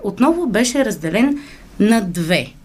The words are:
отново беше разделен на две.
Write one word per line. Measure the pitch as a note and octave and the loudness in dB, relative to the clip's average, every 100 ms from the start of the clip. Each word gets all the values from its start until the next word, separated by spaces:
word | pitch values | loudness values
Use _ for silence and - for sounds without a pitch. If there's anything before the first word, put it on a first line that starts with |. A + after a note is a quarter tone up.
отново | G#3 F#3+ C4+ E4+ D#4+ | -8 0 2 2 0
беше | G3 B3 C#4+ A#3 | 0 0 0 -2
разделен | F3+ D#3+ F#3+ C4+ C#4+ - - - - | -2 -4 0 0 0 -8 -20 -20 0
на | G#3 A3+ | 2 4
две. | F#3 F3 E3 E3+ B2 - | 0 -4 0 0 -2 -12